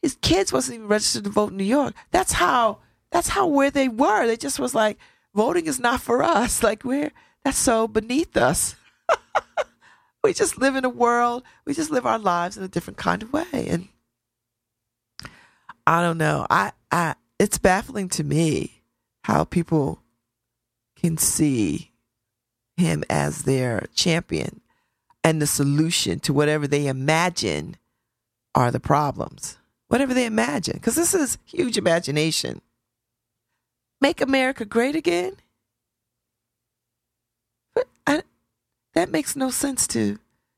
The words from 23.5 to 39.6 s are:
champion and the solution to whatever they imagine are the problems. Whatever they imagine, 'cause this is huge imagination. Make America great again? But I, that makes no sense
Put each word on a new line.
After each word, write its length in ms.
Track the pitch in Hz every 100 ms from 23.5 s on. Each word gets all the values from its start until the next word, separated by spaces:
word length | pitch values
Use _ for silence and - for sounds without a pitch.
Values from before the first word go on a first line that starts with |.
| 135 127 110 - -
champion 640 | 175 165 - 80 - - _ _ _ _ _ _
and 180 | 165 160
the 60 | 147
solution 720 | - 143 143 160 - - 90
to 120 | -
whatever 340 | 143 151 151 143
they 200 | 143 143
imagine 880 | 131 139 160 180 175 107 73 80 170 _ _ _ _ _ _ _
are 180 | - 123
the 100 | 123
problems. 760 | - 143 147 - - 135 - - _ _ -
Whatever 260 | 240 269
they 120 | 254 240
imagine, 540 | 220 240 285 - -
'cause 160 | - 277
this 180 | 339
is 240 | 381 277 - _
huge 320 | - 247 220
imagination. 840 | 175 170 156 151 156 - - - _ _ _ _ _ _ _ _ _ _ _ _ _ -
Make 180 | 277 -
America 460 | 269 269 262 269 208
great 300 | 226 254 311
again? 400 | 339 349 370 392 _ _ _ _ _ _ _ _ _ _ _ _ _ _ _ _ _ _ _ _ _ _ _
But 140 | - 508 _ -
I, 180 | 294 - _ _ _ _ _ _
that 180 | - 180
makes 240 | 320 - 277
no 140 | 262
sense 360 | -